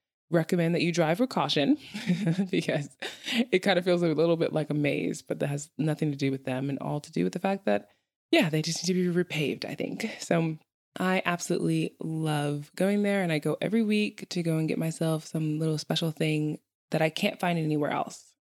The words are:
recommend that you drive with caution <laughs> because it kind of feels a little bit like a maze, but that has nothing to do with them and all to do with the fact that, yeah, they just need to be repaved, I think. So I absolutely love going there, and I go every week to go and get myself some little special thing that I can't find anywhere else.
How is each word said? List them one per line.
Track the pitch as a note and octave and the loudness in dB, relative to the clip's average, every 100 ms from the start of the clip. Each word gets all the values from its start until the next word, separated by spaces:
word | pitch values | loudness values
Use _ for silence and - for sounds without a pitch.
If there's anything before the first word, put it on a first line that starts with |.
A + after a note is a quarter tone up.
| _ _ - | _ _ -2
recommend | E3 D#3+ F3+ E3 | 0 2 2 2
that | E3+ | 2
you | E3 | 2
drive | E3 D#3 F3 | 2 2 2
with | B3+ | 0
caution | F#3 D3+ D3+ C#3 D4+ - G#3 F#3+ | 0 0 2 2 2 -2 -6 0
<laughs> | F3 F#3 E3 F#3+ | 0 2 0 0
because | F3 - D3 C#3+ - - - - A#3 B3 | 0 0 -2 -4 -10 -12 -10 -4 -2 2
it | F#3 | 2
kind | G3+ F3+ | 4 2
of | |
feels | F3+ F3 | 4 4
a | E3+ | 4
little | D3+ E3+ E3 | 4 4 4
bit | D#3 | 2
like | D#3 D3+ | 0 0
a | |
maze, | D3 D3 D3 - D#3+ | 0 0 0 -2 -4
but | - - | -6 -4
that | D3 | -2
has | C#3+ - - | -4 -6 -2
nothing | D#3 D3+ D#3 | -2 0 0
to | C#3 | 0
do | C#3 | -2
with | C3+ | -2
them | C3+ B2+ C#3 | -4 -4 -4
and | C#3 | -4
all | D3 D3 | -4 -6
to | - | -4
do | E3 | -2
with | F3+ | -2
the | F3+ | 0
fact | G3 G3 - | -2 0 0
that, | G3+ - _ _ _ - | 0 -2 _ _ _ 0
yeah, | E4 E3+ | 2 4
they | D#3 | 2
just | D#3+ E3 F3 | 0 -2 0
need | |
to | F#3 F3+ | 2 2
be | F3 | 2
repaved, | F3 D#3 C#3 - | 0 0 -2 -2
I | - | -6
think. | - - - A3 - | -6 -6 -6 -8 -6
So | - E3+ E3 D#3+ _ _ _ - | 0 2 2 -2 _ _ _ -4
I | F#3 F#3 | 0 0
absolutely | F3 F3 - F3 E3 D#3+ E3 - | 0 -2 -2 -2 0 0 -2 -6
love | D#3+ D#3+ D#3 D3 D3 D3 D3 | -6 -4 -2 0 0 -4 -6
going | - F#3+ G#3 | -2 0 2
there, | G3+ G3+ | 2 0
and | F3 | 0
I | D3+ | 0
go | D3+ - | 0 -2
every | F3 A3+ | 0 2
week | G#3+ G#3+ G#3 - F#3+ | 2 2 0 -4 -8
to | F3 | -4
go | E3 D#3+ | 0 0
and | D#3+ | 0
get | - | 0
myself | E3 - D#3+ D#3 - | -2 -2 -2 -2 -4
some | E3 D#3 D3+ | -4 -2 -2
little | D#3+ D3+ | -2 -2
special | - D#3+ E3 | -2 -2 -2
thing | - D#3+ D3+ D3+ D#3 _ _ - | 0 0 0 -2 -4 _ _ -6
that | D#3+ | 0
I | D#3+ | 0
can't | - G#3 - | 0 -4 -2
find | F3+ E3+ | -2 0
anywhere | D3+ D3+ D3 | 0 0 0
else. | C#3+ - - - _ | -2 -4 -10 -20 _